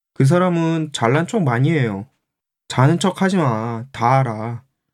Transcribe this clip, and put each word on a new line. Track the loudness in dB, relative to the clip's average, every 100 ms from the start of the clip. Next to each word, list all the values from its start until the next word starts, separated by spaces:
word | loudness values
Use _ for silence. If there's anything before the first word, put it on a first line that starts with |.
| _
그 | _ 2
사람은 | 4 2 0 0 -2 -4
잘난 | -2 0 0 -2
척 | -2
많이 | 0 0 0
해요. | 0 -2 -4 -10 _ _ _ _ _ _
자는 | 2 2 2
척 | -2 -2
하지 | -2 0
마. | 0 -2 -4 -8 -10
다 | -2 2 2
알아. | 0 -4 -8 -10 -14 _ _